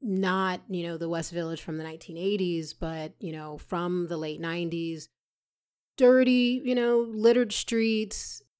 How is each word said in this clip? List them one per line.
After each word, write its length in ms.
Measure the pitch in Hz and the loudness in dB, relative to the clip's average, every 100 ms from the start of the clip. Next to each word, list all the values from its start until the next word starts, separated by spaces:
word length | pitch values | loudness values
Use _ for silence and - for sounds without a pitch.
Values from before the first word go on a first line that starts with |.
not, 600 | 226 190 185 190 190 180 - | -4 0 0 0 0 -4 -6
you 140 | 180 | -6
know, 140 | 170 165 | -6 -4
the 100 | 165 | -4
West 240 | 165 165 | -4 -4
Village 300 | 170 160 165 | -6 -6 -6
from 160 | - 156 | -8 -8
the 60 | |
nineteen 340 | 160 160 - 165 | -10 -14 -14 -6
eighties, 560 | 190 208 180 165 156 | -2 0 0 -2 -6
but, 400 | - 165 160 156 - | -6 -6 -6 -10 -10
you 120 | 165 | -10
know, 260 | 156 151 151 | -10 -12 -14
from 500 | - 175 175 180 170 | -8 -4 -2 -2 -2
the 100 | 165 | -4
late 240 | 156 151 | -6 -6
nineties, 640 | 165 170 170 170 165 160 - _ _ _ _ _ _ _ _ - | -6 -4 -4 -4 -6 -8 -12 _ _ _ _ _ _ _ _ 4
dirty, 680 | 254 254 254 247 240 254 254 | 8 8 6 4 4 0 0
you 100 | 247 | 0
know, 320 | 240 240 233 | 2 2 2
littered 440 | 214 226 247 220 | 4 6 6 4
streets. 880 | - - 226 226 220 208 - - - - | -2 -2 0 2 2 -2 -6 -6 -10 -18